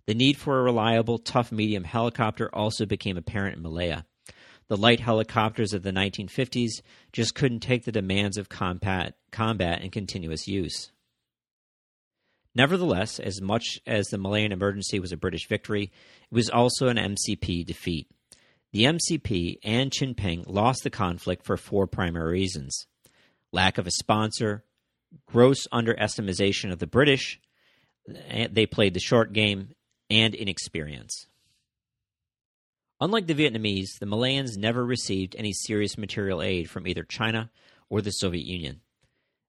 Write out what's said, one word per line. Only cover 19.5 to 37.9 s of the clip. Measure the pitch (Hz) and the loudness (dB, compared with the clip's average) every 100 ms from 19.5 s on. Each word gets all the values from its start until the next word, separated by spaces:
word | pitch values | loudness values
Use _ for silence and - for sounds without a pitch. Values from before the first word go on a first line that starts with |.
| 92 | -4
and | 107 120 135 | -2 0 0
Chin | - 135 117 | -2 -4 -2
Peng | 92 85 87 | -4 -4 -2
lost | 98 113 135 | 2 2 2
the | - | -4
conflict | - 92 87 - 90 - | -2 -2 -2 -4 -6 -2
for | 95 | -4
four | - 101 95 | 0 0 0
primary | - 87 85 82 | 0 -2 0 0
reasons: | 90 95 78 69 - - _ _ _ _ _ _ | 0 -2 -4 -8 -10 -12 _ _ _ _ _ _
lack | 90 95 - | 2 2 2
of | 90 | -2
a | |
sponsor, | - - 107 107 - 110 104 - _ _ _ _ - _ | -2 2 2 0 -2 -2 -4 -10 _ _ _ _ -20 _
gross | 120 127 135 - | 6 8 6 0
underestimation | 120 113 113 107 - 101 92 98 98 101 | 0 0 0 0 -2 -2 2 2 0 -4
of | 85 | -6
the | 85 | 0
British, | 120 147 131 - - _ _ _ _ _ _ - - - | 4 4 4 0 -10 _ _ _ _ _ _ -18 -16 -6
eh, | 117 117 | -4 0
they | 104 107 | 2 4
played | - 101 | 4 2
the | 90 | 2
short | - 120 110 | 4 4 4
game, | 107 107 98 101 - _ _ - | 2 2 0 -6 -16 _ _ 0
and | 110 113 | 4 4
inexperience. | - 101 90 - 82 76 65 53 - - _ _ _ _ _ _ _ _ _ _ _ _ _ _ _ _ - | 2 -4 -4 -6 -6 -8 -10 -12 -12 -14 _ _ _ _ _ _ _ _ _ _ _ _ _ _ _ _ -4
Unlike | 175 226 165 | 0 0 0
the | |
Vietnamese, | 147 147 110 107 98 95 - | 2 2 2 0 0 -4 -8
the | 101 | -4
Malayans | 107 127 139 131 98 | 0 0 0 -2 -2
never | 107 120 120 | 0 0 0
received | 123 - 95 92 - | -2 -2 -2 -4 -4
any | 107 | -6
serious | 95 - 104 101 - | -6 -2 -2 -2 -4
material | 101 - 98 87 | -8 -4 -4 -2
aid | 98 92 82 | -2 -2 -4
from | - 87 | -8 -6
either | 85 | -6
China | 85 - 110 113 113 _ _ _ | -6 -2 -2 -2 -6 _ _ _
or | - | -4